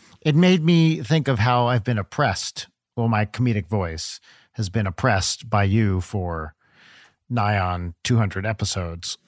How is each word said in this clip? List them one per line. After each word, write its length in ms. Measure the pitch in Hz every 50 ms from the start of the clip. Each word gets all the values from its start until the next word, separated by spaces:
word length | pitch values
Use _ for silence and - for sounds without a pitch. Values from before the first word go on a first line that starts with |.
| - - - _
It 140 | _ 156 143
made 280 | 156 185 180 185 175 156
me 380 | 165 175 165 160 160 160 160
think 260 | 139 104 156 160 131
of 120 | - 131 98
how 280 | 107 127 123 123 120
I've 160 | 120 127 120 98
been 140 | - 120
oppressed. 720 | 104 95 - - - 147 113 95 - - - - - - - _ _ _ _ _
Well, 120 | - 113
my 180 | 117 113 107 107
comedic 420 | 101 - - 127 123 110 104 90
voice 520 | - 113 104 92 85 80 80 - - - - _ - - _ _ _ _
has 160 | - 107 92
been 180 | 90 117 104
oppressed 600 | 95 92 - - 131 104 95 87 - - - - 117
by 140 | 110 104 101
you 380 | 98 98 113 110 101 95 92
for 540 | 90 - - 101 90 87 85 80 78 78 - _ _ _ _ _ - - - - - _ _ _ _ _
nigh 280 | 123 120 101 104 107
on 360 | 98 92 90 90 87 87 87 - _ _
two 140 | - 123
hundred 280 | 117 110 98 - 98 95
episodes. 720 | 110 110 - 107 98 - 98 90 85 82 85 - - - - _